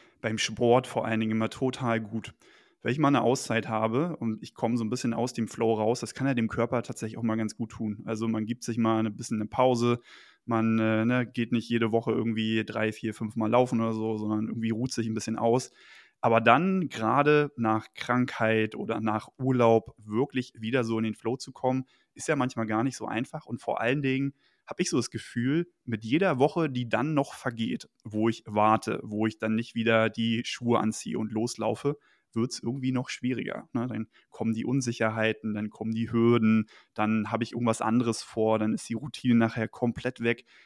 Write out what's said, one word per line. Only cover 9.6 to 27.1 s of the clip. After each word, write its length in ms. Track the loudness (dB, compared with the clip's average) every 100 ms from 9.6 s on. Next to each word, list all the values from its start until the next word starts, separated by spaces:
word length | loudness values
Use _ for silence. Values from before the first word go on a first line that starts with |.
| 2 4 2 0 -4 -20 -20 _
man, 340 | -2 0 2 2
äh, 260 | 2 2
ne, 220 | 2 0 -2
geht 260 | -4 -2
nicht 160 | -2 0
jede 240 | 0 4
Woche 200 | 2 2
irgendwie 520 | 0 0 0 0 0
drei, 280 | 0 -2 -2
vier, 220 | -2 -6
fünf 220 | -4 -6 -2
Mal 140 | 2
laufen 300 | 4 4 2
oder 120 | 0
so, 240 | -2 -4 -4
sondern 320 | -2 -2 -2
irgendwie 220 | -4 -2
ruht 220 | -2 -4
sich 140 | -2 -2
ein 80 |
bisschen 240 | -4 -4 -2
aus. 320 | 2 2 0 -12 -20 -20 -20 _
Aber 200 | 2 6
dann 480 | 6 6 4 0 -2
gerade 640 | -2 2 4 6 4 4 0
nach 320 | 0 0 -2
Krankheit 800 | -10 -2 0 0 0 2 2 2
oder 260 | -2 -4 -2
nach 280 | -2 -2 -4 -4
Urlaub 560 | 0 4 6 6 4 -8
wirklich 540 | -4 -2 0 -2 -6 -8
wieder 280 | -2 0
so 140 | 0 0
in 60 |
den 100 | -2
Flow 220 | -4 -6 -6
zu 160 | -8
kommen, 320 | -4 -2 -2 -4 _ _
ist 140 | -10 -4
ja 80 | -2
manchmal 300 | -2 -4 -2
gar 180 | 0
nicht 120 | -2 -4
so 100 | -6
einfach. 400 | -6 -6 -10 -10
Und 140 | -8
vor 200 | -4 -2
allen 220 | 0 0
Dingen 320 | 0 0 -2 -6 _ _ -12
habe 160 | -4
ich 80 | 0
so 60 | 0
das 140 | -2
Gefühl, 580 | -6 -8 -2 0 0 -2 _
mit 200 | -8 -8
jeder 340 | -2 0 2 4
Woche, 320 | 2 2 -2
die 180 | -2 -2
dann 260 | 0 0